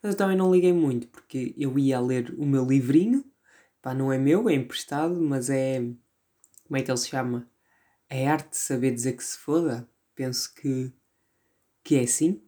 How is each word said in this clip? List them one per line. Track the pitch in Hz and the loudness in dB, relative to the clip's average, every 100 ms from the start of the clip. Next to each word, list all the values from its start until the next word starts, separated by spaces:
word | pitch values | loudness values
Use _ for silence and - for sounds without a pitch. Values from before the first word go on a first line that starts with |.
Mas | 208 | -4
eu | 196 | -2
também | 196 190 | 0 2
não | 185 | 4
liguei | 185 180 | 6 6
muito, | 175 151 120 - | 4 2 0 -6
porque | - _ 135 123 - | -20 _ -8 -8 -4
eu | 139 131 | -2 2
ia | 135 127 | 2 2
ler | 123 127 120 - | 0 -2 -4 -4
o | 147 | 0
meu | 135 127 | 2 4
livrinho. | 135 123 147 202 269 - _ _ _ _ _ | 2 6 4 4 0 -2 _ _ _ _ _
Pá, | 131 | -8
não | 131 135 | -4 -2
é | 131 | 2
meu, | 135 175 233 | 4 4 4
é | 143 | 0
emprestado, | 123 - - 147 165 175 | -2 -10 -8 -4 -2 0
mas | 156 135 123 | 0 0 0
é, | 135 131 131 120 120 _ _ _ _ _ _ | 0 0 -2 -4 -8 _ _ _ _ _ _
como | _ 135 | _ -4
é | |
que | 127 | -2
ele | 123 | -4
se | - | -4
chama? | 135 123 120 120 _ _ _ _ _ _ | -4 -4 -6 -8 _ _ _ _ _ _
A | 135 135 | -2 0
Arte | 156 147 | 0 -2
de | - | -10
Saber | - 135 131 120 | -4 -2 0 0
Dizer | 127 | -4
Que | 127 | -6
Se | - - | -10 -12
Foda? | - 156 165 123 120 _ _ - | -2 0 0 -4 -10 _ _ -8
Penso | 131 123 - - | -6 -6 -8 -6
que, | 139 131 127 _ _ _ _ _ _ _ _ _ | -4 -4 -6 _ _ _ _ _ _ _ _ _
que | - 143 | 0 0
é | |
assim. | 123 - 160 208 | 2 0 0 0